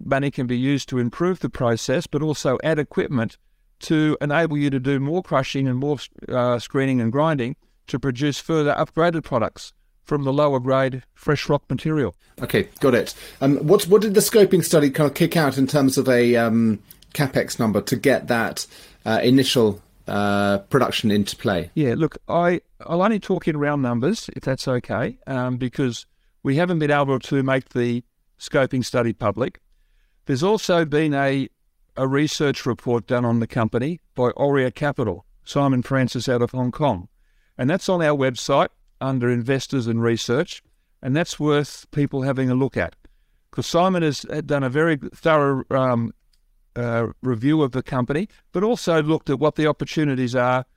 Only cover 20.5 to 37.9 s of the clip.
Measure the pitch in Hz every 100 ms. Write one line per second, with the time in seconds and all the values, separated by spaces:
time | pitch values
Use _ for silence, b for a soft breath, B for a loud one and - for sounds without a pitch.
20.5 | 98 - 139 120 - 110 104 101 - 117
21.5 | 90 85 - 135 147 156 - - 165 175
22.5 | 175 _ _ - 170 202 208 - 180 -
23.5 | 151 143 147 123 120 143 226 - 131 135
24.5 | 131 135 123 - 104 170 262 - 131 127
25.5 | 123 127 - 131 113 - _ _ _ 139
26.5 | 139 175 165 147 147 139 131 - 139 131
27.5 | 135 - 127 120 120 - _ _ - -
28.5 | 147 131 131 117 127 117 101 107 98 131
29.5 | - _ _ _ _ _ _ - 131 185
30.5 | 214 - 170 160 147 156 139 139 139 127
31.5 | _ _ _ _ - 135 139 151 - 147
32.5 | 120 131 110 127 117 - 123 120 117 113
33.5 | 131 110 117 143 175 _ - 123 - 143
34.5 | 139 127 - 143 139 110 87 _ _ -
35.5 | 147 139 127 - 135 123 123 131 123 120
36.5 | 131 123 - 143 95 90 _ _ _ _
37.5 | - 123 185 -